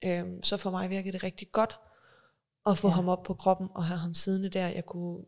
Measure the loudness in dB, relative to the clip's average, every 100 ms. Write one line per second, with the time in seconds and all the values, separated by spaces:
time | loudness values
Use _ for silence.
0 | -2 -2 -2 -2 0 0 -2 -2 -2 -2
1 | -4 -4 -6 -8 -2 2 2 0 -20 _
2 | _ _ _ _ _ _ 2 4 4 4
3 | 4 0 -2 0 2 2 0 -2 -2 -2
4 | -4 -2 0 0 0 0 -2 -4 -6 -6
5 | -6 -8